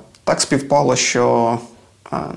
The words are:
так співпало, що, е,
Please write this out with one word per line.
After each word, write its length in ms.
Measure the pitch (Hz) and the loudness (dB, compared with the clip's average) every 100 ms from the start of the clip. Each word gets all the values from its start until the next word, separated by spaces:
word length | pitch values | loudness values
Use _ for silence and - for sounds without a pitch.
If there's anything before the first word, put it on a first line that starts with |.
| - - | -14 -8
так 180 | - 165 | -2 -2
співпало, 540 | - 135 139 143 143 123 | 0 -2 0 0 2 0
що, 640 | - 127 120 120 117 117 117 - - _ - | 0 0 2 2 2 -2 -6 -20 -20 _ -10
е, 40 | 135 147 | -8 -8